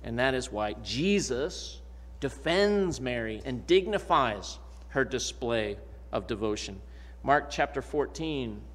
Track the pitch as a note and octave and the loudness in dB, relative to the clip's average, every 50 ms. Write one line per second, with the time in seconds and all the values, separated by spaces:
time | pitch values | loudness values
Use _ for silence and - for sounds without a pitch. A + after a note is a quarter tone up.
0 | - B2 A2+ A#2+ B2+ C3+ C3 B2+ B2 - - G#2 G#2 G#2+ G#2+ A2+ A2+ - G#2 A#2+ | -6 -4 0 2 2 4 2 2 -2 -2 -2 -2 -2 -2 -2 -6 -6 -4 -2 0
1 | D#3 G3 G3+ G3+ D3+ - B2+ A#2+ C#3+ F3+ F3 - - - - - - - - - | 4 4 4 4 4 2 -2 -2 -2 -4 -4 -8 -10 -12 -12 -14 -16 -16 -16 -16
2 | - - - - - C3+ - - - D#3 E3+ F#3+ G3+ G#3 G#3 G3+ G3 F3+ D3 A#2+ | -16 -16 -12 -6 -6 -6 -6 -4 0 2 4 6 6 6 6 4 4 2 0 -2
3 | C3+ B2+ B2 A#2+ A2+ A2 A2 G#2+ G2 C3+ B2+ A#2+ G2 - E3+ F#3+ F#3 G#3+ G#3 F#3+ | -2 -2 -2 -2 -2 -4 -4 -6 -4 -4 -6 -6 4 6 6 6 6 4 -2 -2
4 | - - F3 D#3 C3+ A#2+ G#2+ G2+ F#2 - - - - - - - - - - C3+ | 2 4 6 6 6 4 2 -2 -4 -8 -10 -12 -14 -16 -16 -16 -16 -2 2 2
5 | C3+ G#2+ C3 B2 - - - - - A#2 A#2 A2+ G#2+ G#2 G2+ G2+ - - - - | 2 2 2 -2 -2 -4 -6 -4 0 2 2 2 2 0 -2 -6 -10 -14 -16 -16
6 | - - - A#2+ G2 F#2 A#2+ G2 G#2+ G#2+ G#2+ G#2+ - - G2 G2 - - - - | -14 -4 -4 -4 -2 -2 -2 0 0 0 0 0 -4 -8 -8 -10 -12 -14 -16 -16
7 | - - - - - B2+ C#3 D3 C#3+ - - - D#3 C#3 - C#3 B2+ - - D3+ | -16 -16 -16 -8 2 4 4 4 4 0 0 0 0 0 0 -4 -6 -2 0 0
8 | C#3 - - - E3 D#3+ D3+ C#3 B2+ A2+ G#2 G#2 G#2+ - - | 0 0 -2 -4 -4 -2 -2 -2 -2 -4 -6 -8 -12 -14 -16